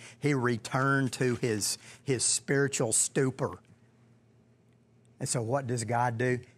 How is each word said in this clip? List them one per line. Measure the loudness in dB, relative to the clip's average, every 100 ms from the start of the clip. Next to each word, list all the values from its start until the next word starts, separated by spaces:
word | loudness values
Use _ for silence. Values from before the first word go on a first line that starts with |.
| -10 -4
he | 0
returned | 2 2 0 -2 0 2 2 0
to | 0 0 0
his, | 0 0 -2 -4 -10 -12
his | -4 0
spiritual | 0 0 0 0 2 0 0
stupor. | 2 0 2 0 0 -6 -6 -16 -20 _ _ _ _ _ _ _ _ _ _ _ _ _ _
And | -4
so | -2
what | 0 -2 -2
does | -4 0
God | 2 2 2
do? | 0 0 -4